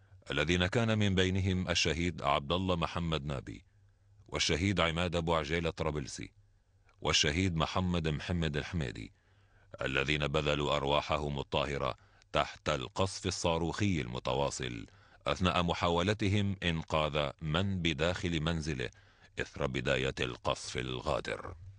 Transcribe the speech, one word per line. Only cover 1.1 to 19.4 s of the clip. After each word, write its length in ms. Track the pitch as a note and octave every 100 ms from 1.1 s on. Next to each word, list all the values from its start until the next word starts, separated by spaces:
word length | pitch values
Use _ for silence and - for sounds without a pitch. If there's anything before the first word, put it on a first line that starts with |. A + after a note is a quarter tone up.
| F#2
بينهم 540 | F#2 F#2+ F#2+ F#2 E2+
الشهيد 520 | E2+ E2+ D#2 F2 D#2+
عبد 300 | C#2 D2 C#2+
الله 240 | F2 F#2+ F2
محمد 500 | D#2 F2+ E2+ D#2 C#2+
نابي، 400 | C2+ G1+ - - _ - _ _ - -
والشهيد 520 | D2+ - D2+ F#2+ F2+
عماد 360 | E2 D#2+ F2+ E2+
أبو 200 | E2 E2
عجيلة 340 | C#2+ E2 E2
طرابلسي، 600 | - D#2+ D2+ B1+ - - - - _ _ _ _ _
والشهيد 540 | D2 D#2 D#2 D2+ F#2+ E2
محمد 520 | C#2+ F#2+ F#2 F2 D#2+
محمد 500 | D2 - F2+ E2 D2
الحميدي، 560 | C2+ F2 C2 A1 G#1+ - _ _ _ _ - -
الذين 460 | C2 C2 C#2 D2+ D2
بذلوا 480 | D2+ D2 D2 C#2+ D2
أرواحهم 640 | C#2 D2 - D2+ D2+ C#2
الطاهرة 580 | C2 D2+ C#2 C#2 C2+ A1 - _ _
تحت 360 | D2+ C#2+ - -
القصف 560 | D2 B1 - F#2+ - G2
الصاروخي 760 | - F2 E2 E2 - G#2 E2
المتواصل 840 | A#1 B1 B1 C2 C#2 - B1+ A#1 G1+ - - - -
أثناء 360 | D2 F#2 F2+
محاولتهم 920 | F2 D#2+ F2 E2+ F#2 G#2+ G2+ G#2 G2+ F#2
إنقاذ 680 | F2 E2 - D#2+ D2+ D2 C#2+ -
من 400 | D#2 D#2+ G2+ F#2+
بداخل 600 | E2 C#2 E2 F2+ F#2 E2
منزله 480 | D#2 E2+ D2 C2 A#1 - - _ -
إثر 280 | -